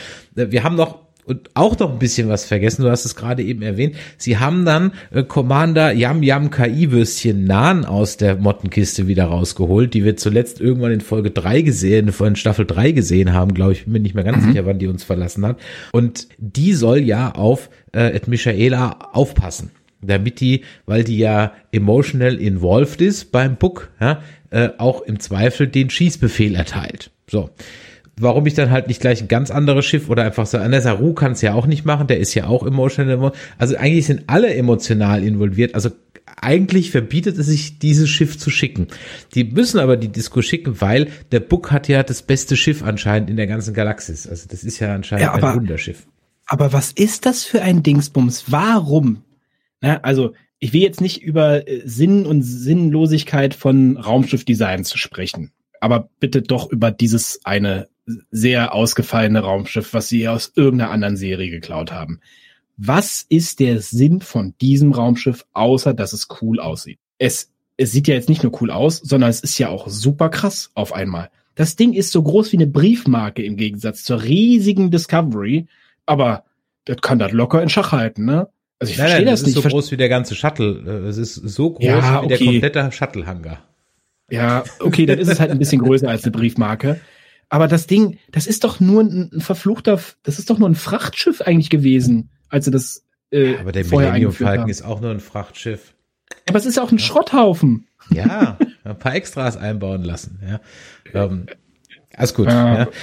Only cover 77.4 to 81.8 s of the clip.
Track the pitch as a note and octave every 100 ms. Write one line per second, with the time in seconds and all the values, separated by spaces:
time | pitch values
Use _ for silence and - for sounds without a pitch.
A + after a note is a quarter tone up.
77.4 | A#2+ D#3+ E3 G#3 F#3+ C#3 A2+ G#2 A2+ D3+
78.4 | G3 _ _ - A#2 A#2+ D#3 E3+ A3+ A#3
79.4 | C#3+ C3+ C#3+ C#3+ C#3+ B2+ B2+ B2+ A#2+ -
80.4 | D3+ D3+ G#2 G2 E2 G#2 G2 G#2 A#2 -
81.4 | G#2+ G2+ D#3+ E3